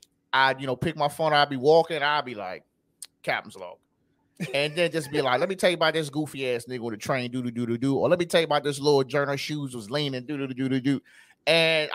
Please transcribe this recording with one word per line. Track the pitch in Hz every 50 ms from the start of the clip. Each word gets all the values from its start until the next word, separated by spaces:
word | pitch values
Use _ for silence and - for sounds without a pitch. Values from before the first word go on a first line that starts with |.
| _ _ _ _ _ -
I'd, | - 131 135 135 131 131
you | 139 135
know, | 127
pick | - - 175 151
my | 156 147 147
phone, | - - 160 156
I'd | 151 147 143 143
be | 143
walking, | 131 123 147 156 165 160 165 170 151
I'd | 143 147 147 151 131
be | 127 120
like, | 104 98 92 92 78 _ _ _ _ _ _ _ - - - _ _
"Captain's | - - 131 110 - 107 -
log." | 98 92 87 - _ _ _ _ _ _ _ _ _ _ _ _ - 185 - -
And | 143 143 151 151
then | 170 175 165
just | 143 160 147 135
be | 139 151
like, | 139 127 123 127
"Let | 160 185
me | 190
tell | 185 - 185
you | 175
about | 165 165 160 156
this | 160 156 143
goofy | 135 151 151 139 - 135 135 127
ass | 123 117 -
nigga | 127 127 123 110
on | 120
the | 110
train, | 104 - - 143 131 123 120
do, | 120 131
do, | 123 123
do, | 117 117 120
do, | 113 117
do." | 117 123 139 139
Or, | 113 87 131
"Let | 175 175
me | 175
tell | 170 - 175
you | 165
about | 147 147 147 135
this | 147 143 139
little | 139 147 147 135 135
journal | 123 123 147 143 139 143
shoes | 139 - - 151 151 143 131 123
was | 120 107 98
leaning, | 131 147 147 139 135 127 123
do, | 120 151
do, | 139 139
do, | 135 131
do, | 120 135 131
do, | 131 131
do." | 123 139 139 123 _ _ _ - - _ _ _ -
And | - 160 165 165 160 160 156 151 -